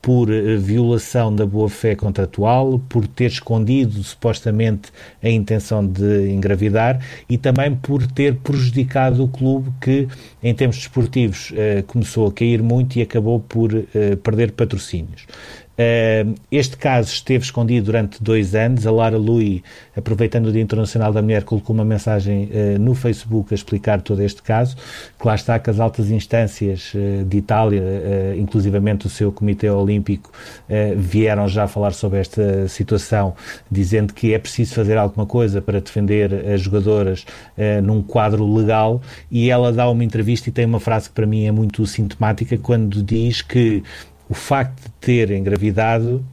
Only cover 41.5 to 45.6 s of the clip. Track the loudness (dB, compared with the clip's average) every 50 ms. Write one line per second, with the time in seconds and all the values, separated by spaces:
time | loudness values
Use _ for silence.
41.5 | 2 2 0 0 0 -2 -4 -2 -2 -2 -4 -4 -2 -2 0 0 0 -2 -2 -2
42.5 | -2 -4 0 0 0 2 2 0 0 -2 -2 0 0 0 0 0 -2 -4 -6 -2
43.5 | 0 2 2 4 2 0 -4 -6 -18 -20 -20 -20 -20 _ _ -10 -10 -8 -4 -2
44.5 | 0 0 0 -2 -6 -12 -16 -20 -20 _ 0 2 2 2 2 2 0 0 0 0
45.5 | 0 2